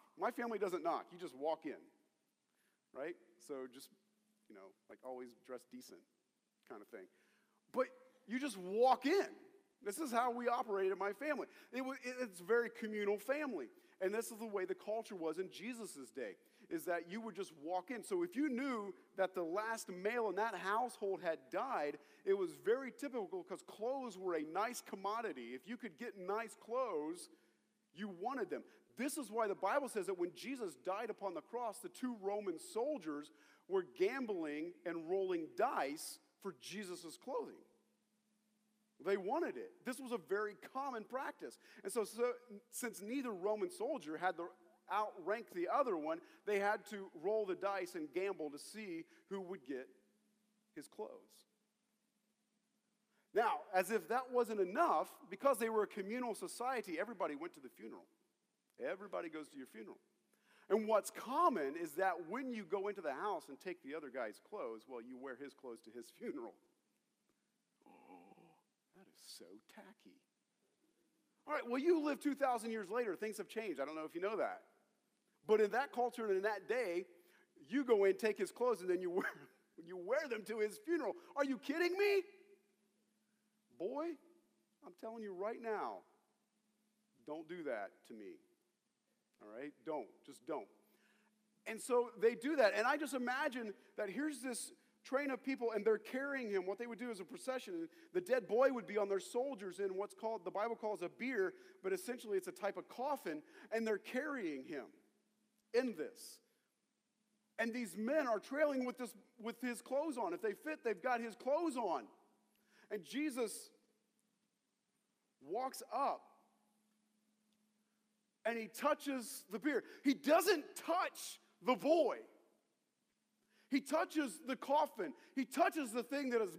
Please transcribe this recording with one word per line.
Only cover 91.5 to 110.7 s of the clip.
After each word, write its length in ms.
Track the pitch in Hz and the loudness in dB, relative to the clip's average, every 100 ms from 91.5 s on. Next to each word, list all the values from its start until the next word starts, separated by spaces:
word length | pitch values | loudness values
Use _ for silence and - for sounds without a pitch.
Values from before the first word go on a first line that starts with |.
| _ - | _ -10
And 160 | 220 | -8
so 300 | - 247 240 190 | 2 4 2 4
they 160 | 226 240 | 4 4
do 200 | 277 311 | 2 6
that. 160 | 208 202 | 6 8
And 80 | 240 | 4
I 120 | 294 | 4
just 180 | 294 262 | 0 0
imagine 580 | 247 262 302 247 220 - - - | 0 2 0 0 -4 -8 -12 -4
that 120 | 202 | -2
here's 300 | 196 311 254 | 0 -2 -2
this 320 | 254 233 - - _ _ | -6 -6 -8 -14 _ _
train 280 | - 262 285 | -2 0 0
of 120 | 262 | -2
people, 280 | 269 269 233 | -2 0 0
and 100 | 214 | 4
they're 140 | 208 214 | 6 6
carrying 540 | - 262 277 269 226 | 2 -2 0 -2 0
him. 160 | 196 180 | 0 0
What 100 | 196 | -2
they 80 | 240 | -4
would 140 | 220 | -4
do 100 | 240 | -4
is 100 | 208 | -6
a 40 | |
procession, 500 | 180 214 - 254 214 | -8 -6 -4 -4 -4
and 140 | 170 165 - - | -6 -6 -10 -2
the 80 | 180 | -2
dead 260 | 180 254 180 | 4 2 4
boy 240 | 220 269 | 6 6
would 140 | 254 170 | 6 0
be 140 | 208 | 2
on 100 | 202 | 4
their 100 | 196 | 2
soldiers 600 | - 240 277 220 196 170 | 0 0 0 -2 -6 -2
in 160 | 196 190 | -2 0
what's 180 | 202 | -4
called, 320 | - 226 220 175 | -4 -4 -2 -2
the 60 | |
Bible 240 | 170 233 226 | 0 0 0
calls 260 | 214 190 | -2 -2
a 80 | 170 | -4
bier, 440 | 151 247 214 185 - - - | -2 0 2 2 0 -14 -8
but 100 | 190 | -2
essentially 460 | 185 - 247 220 190 | -2 -2 -6 0 0
it's 100 | 185 | -2
a 40 | |
type 260 | 180 202 185 | -4 -4 -4
of 100 | - | -8
coffin, 540 | - 277 277 180 151 - - - | -4 -2 -2 -2 -6 -8 -18 -4
and 160 | 320 220 | -2 2
they're 100 | 202 | 0
carrying 640 | - 247 302 269 175 135 | 0 -4 -2 -2 -2 -4
him 220 | 131 143 107 - _ _ _ _ _ _ _ | -6 -8 -8 -16 _ _ _ _ _ _ _
in 220 | 240 254 175 | 2 2 -2
this. 400 | 120 - - - _ _ _ _ _ _ _ _ _ _ _ - | -6 -8 -16 -18 _ _ _ _ _ _ _ _ _ _ _ -2
And 160 | 226 | -2
these 220 | 240 214 180 | 0 -4 -2
men 300 | 220 311 254 | 2 2 2
are 100 | 214 | 0
trailing 480 | - 277 294 262 247 | 0 4 4 6 0
with 140 | 240 | -2
this, 120 | 247 - - - | -8 -8 -20 -8
with 200 | 220 - | -8 -4
his 220 | 247 240 | -2 -4
clothes 380 | - 262 320 247 | 0 0 2 0
on. 140 | 190 | -2
If 80 | 175 | 0
they 100 | 220 | 0
fit, 300 | 202 311 | -2 -4